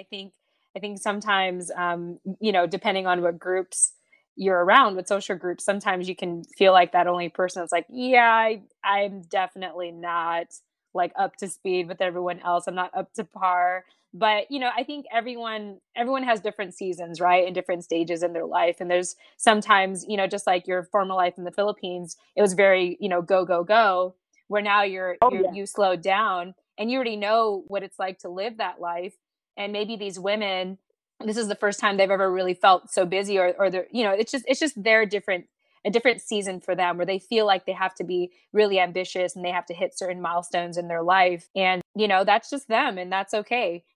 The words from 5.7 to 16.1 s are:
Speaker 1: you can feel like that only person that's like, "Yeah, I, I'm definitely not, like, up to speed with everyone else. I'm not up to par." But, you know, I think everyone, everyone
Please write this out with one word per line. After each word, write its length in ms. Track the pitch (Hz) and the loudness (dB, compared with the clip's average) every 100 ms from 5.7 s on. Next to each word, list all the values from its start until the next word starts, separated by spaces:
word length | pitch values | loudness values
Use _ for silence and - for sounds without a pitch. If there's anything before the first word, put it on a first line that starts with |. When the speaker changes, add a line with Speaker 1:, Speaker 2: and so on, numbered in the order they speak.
| 202 202 185 185 | -2 -2 -2 -4
Speaker 1:
you 60 | |
can 300 | 175 180 170 | -6 -6 -8
feel 280 | 170 - 190 | -8 4 8
like 200 | 185 175 | 8 6
that 140 | 180 175 | 4 2
only 220 | 175 175 | 0 -4
person 320 | - 180 190 | -2 -4 -4
that's 100 | 165 | -4
like, 140 | 170 - | -4 -4
"Yeah, 420 | 254 254 247 233 | -6 4 6 6
I, 320 | 226 226 208 - - | 6 2 -2 -10 -6
I'm 380 | 196 202 202 196 | 0 0 0 -4
definitely 680 | 170 202 185 196 185 165 175 | -4 -4 -2 -6 -10 -8 -10
not, 580 | 170 175 170 170 170 170 - _ _ _ | -8 -4 -2 -2 -4 -6 -16 _ _ _
like, 180 | 185 175 - | -2 -2 -2
up 200 | 196 - | -4 -4
to 120 | 196 | -12
speed 400 | - 190 185 170 | -8 -2 -2 -2
with 120 | 185 | -4
everyone 380 | 185 175 180 175 | -4 -2 -6 -4
else. 260 | 175 175 180 | -2 -2 -2
I'm 80 | |
not 200 | 180 180 190 | -6 -6 -6
up 160 | - | -8
to 100 | - | -10
par." 600 | 175 - 185 180 180 185 - _ _ | -12 -4 0 2 0 -2 -10 _ _
But, 360 | 175 214 208 - | -2 0 0 -2
you 80 | 277 | -4
know, 100 | 247 | -4
I 100 | 220 | -4
think 220 | 254 294 - | -8 -10 -6
everyone, 680 | 226 240 233 226 220 208 190 _ | -6 -6 -10 -8 -8 -10 -16 _
everyone 280 | - 247 | -6 -2